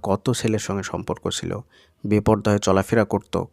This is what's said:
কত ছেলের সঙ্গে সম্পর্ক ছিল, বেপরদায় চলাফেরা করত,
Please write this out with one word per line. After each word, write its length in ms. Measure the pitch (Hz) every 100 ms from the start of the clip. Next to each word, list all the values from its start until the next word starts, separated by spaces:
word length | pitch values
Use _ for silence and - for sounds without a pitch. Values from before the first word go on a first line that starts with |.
কত 280 | - 98 -
ছেলের 280 | 120 113 107
সঙ্গে 240 | - 98
সম্পর্ক 460 | 95 - - - -
ছিল, 300 | - 85 87 - _ _ _ 104
বেপরদায় 520 | 104 104 107 104 104
চলাফেরা 460 | - 95 95 113
করত, 400 | 104 101 - 92 -